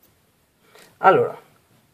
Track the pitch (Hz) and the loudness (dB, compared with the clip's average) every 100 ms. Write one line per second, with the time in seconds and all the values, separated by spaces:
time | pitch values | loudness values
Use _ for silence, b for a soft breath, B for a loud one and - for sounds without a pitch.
0 | _ _ _ _ _ _ b b b b | _ _ _ _ _ _ b b b b
1 | 190 147 110 - - _ _ _ _ | 0 2 0 -8 -20 _ _ _ _